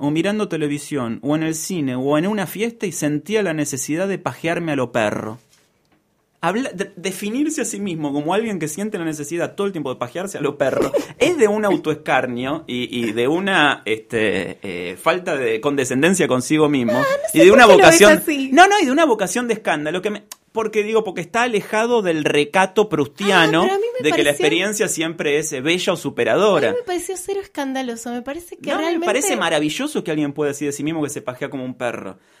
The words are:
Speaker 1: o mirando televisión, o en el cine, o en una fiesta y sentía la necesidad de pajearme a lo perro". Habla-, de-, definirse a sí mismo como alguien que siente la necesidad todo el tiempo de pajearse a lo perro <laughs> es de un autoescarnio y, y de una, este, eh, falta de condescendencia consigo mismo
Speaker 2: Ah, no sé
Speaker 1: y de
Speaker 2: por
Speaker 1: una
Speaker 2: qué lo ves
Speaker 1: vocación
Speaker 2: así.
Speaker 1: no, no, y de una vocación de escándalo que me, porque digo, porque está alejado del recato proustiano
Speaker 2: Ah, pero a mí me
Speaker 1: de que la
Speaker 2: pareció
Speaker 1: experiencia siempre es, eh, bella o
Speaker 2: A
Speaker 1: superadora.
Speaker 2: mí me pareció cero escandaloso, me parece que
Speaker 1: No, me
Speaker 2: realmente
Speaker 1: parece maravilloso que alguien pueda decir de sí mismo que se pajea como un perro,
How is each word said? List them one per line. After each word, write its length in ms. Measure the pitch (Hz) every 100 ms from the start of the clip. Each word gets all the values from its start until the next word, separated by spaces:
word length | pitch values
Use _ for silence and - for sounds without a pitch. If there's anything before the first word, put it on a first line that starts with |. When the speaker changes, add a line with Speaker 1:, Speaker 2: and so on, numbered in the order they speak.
Speaker 1:
o 100 | 143
mirando 380 | 156 185 214 202
televisión, 720 | 160 151 143 - 147 117 110
o 140 | 135 156
en 80 |
el 100 | 160
cine, 400 | 156 - 180 135
o 240 | 127 139 151
en 80 | 185
una 200 | 214 190
fiesta 380 | 180 226 233 202
y 40 |
sentía 500 | 151 151 151 151 214
la 80 | 196
necesidad 540 | 156 147 131 - 156 196
de 100 | 180
pajearme 540 | 139 127 160 170 165
a 40 | 139
lo 140 | 120
perro". 480 | 120 104 107 107 120 _ _ _ _ _ _ _ _ _ _
Habla-, 320 | 170 214 262
de-, 180 | 180 190 -
definirse 680 | 185 185 208 240 302 -
a 20 |
sí 160 | 233 202
mismo 320 | 202 160 147
como 220 | 143 151
alguien 240 | 196 233 185
que 100 | 151
siente 300 | - 214 202
la 60 | 165
necesidad 480 | 147 143 170 151
todo 120 | - 202
el 60 |
tiempo 160 | 175 139
de 80 | 127
pajearse 400 | 120 170 196 -
a 60 |
lo 160 | 143 147
perro 340 | 135 135 139
<laughs> 260 | - - -
es 200 | 277 339
de 100 | 214
un 160 | 214
autoescarnio 1000 | 208 156 151 147 - 135 127 120 131 135 -
y, 280 | 123 123 120 117
y 40 |
de 160 | 107 123
una, 520 | 170 196 185 147 - 104
este, 720 | 110 - 113 107 92 90 -
eh, 340 | 101 87 90 92
falta 380 | 160 180 180 147
de 240 | 120 113
condescendencia 680 | 143 139 123 127 160 180 143
consigo 400 | 127 - 151 147
mismo 240 | 143 117 123
Speaker 2:
Ah, 0 |
no 280 | 523 571 -
sé 60 | -
Speaker 1:
y 20 |
de 60 | 359
Speaker 2:
por 80 |
Speaker 1:
una 100 | 415
Speaker 2:
qué 60 | 415
lo 60 | 392
ves 60 | 349
Speaker 1:
vocación 260 | 330 311 311
Speaker 2:
así. 320 | 330 285 269
Speaker 1:
no, 140 | 269 381
no, 60 | 415
y 60 |
de 80 | 277
una 140 | 285 311
vocación 420 | 214 185 240 247
de 60 |
escándalo 480 | 214 202 160 151 180
que 80 | 202
me, 140 | 208 - - _
porque 300 | 220 214 214
digo, 200 | 208 220
porque 200 | 214 175
está 220 | 170 226
alejado 580 | 254 208 - 214 233 240
del 220 | 185 160
recato 680 | 151 147 147 190 190 214 208
proustiano 720 | 151 139 - 202 190 160 160
Speaker 2:
Ah, 20 |
pero 100 | 208 392
a 20 |
mí 60 | 466 508
me 60 | -
Speaker 1:
de 20 |
que 40 | 330
la 20 |
Speaker 2:
pareció 60 | 311
Speaker 1:
experiencia 560 | 143 151 165 196 208 196
siempre 500 | - 160 160 160 147
es, 120 | 156
eh, 80 | 135
bella 300 | 143 180 185
o 0 |
Speaker 2:
A 40 | 170
Speaker 1:
superadora. 720 | 139 - 113 135 208 175 117
Speaker 2:
mí 40 | 494
me 60 |
pareció 300 | 480 359 349 370
cero 240 | - 392
escandaloso, 680 | 392 - 269 262 254 233 240
me 80 | 240
parece 380 | 247 302 339 -
que 100 | 294
Speaker 1:
No, 80 | 349
me 60 |
Speaker 2:
realmente 240 | 320 330 339
Speaker 1:
parece 280 | 240 392 240
maravilloso 680 | 165 160 151 151 151 208
que 60 | 180
alguien 240 | 151 147
pueda 140 | 143 147
decir 180 | 139 147
de 40 |
sí 120 | 143
mismo 180 | 147 165
que 60 | 147
se 140 | 135
pajea 260 | - 123 139
como 160 | 139
un 100 | 127
perro, 440 | 123 120 110 98 90 _ _